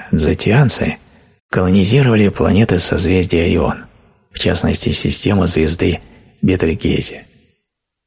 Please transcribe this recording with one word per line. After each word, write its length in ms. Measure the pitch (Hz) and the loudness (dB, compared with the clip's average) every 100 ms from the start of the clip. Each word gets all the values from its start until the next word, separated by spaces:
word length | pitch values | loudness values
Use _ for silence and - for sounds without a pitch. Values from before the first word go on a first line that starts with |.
| - | -4
дзетианцы 840 | 80 76 - 92 123 127 - - - _ _ _ _ _ | -2 0 0 0 2 2 0 -4 -6 _ _ _ _ _
колонизировали 760 | 98 92 98 95 139 127 110 101 | -2 2 2 2 2 2 2 2
планеты 520 | - 95 92 117 87 | 0 0 2 2 0
созвездия 640 | - 85 87 92 87 85 | 0 -2 0 0 0 0
Орион, 420 | 85 87 67 - - _ _ _ _ | 0 0 -2 -6 -12 _ _ _ _
в 80 | - | -2
частности, 500 | - - - 78 - | -2 0 0 -2 -2
систему 560 | - - - - 104 85 | -2 -2 0 0 0 0
звезды 540 | 78 78 82 90 82 - - _ _ | 0 0 0 -2 -4 -8 -20 _ _
Бетельгейзе. 840 | - 92 82 - - - - - - _ _ _ _ _ _ _ | 0 0 0 -2 -2 -2 -4 -10 -18 _ _ _ _ _ _ _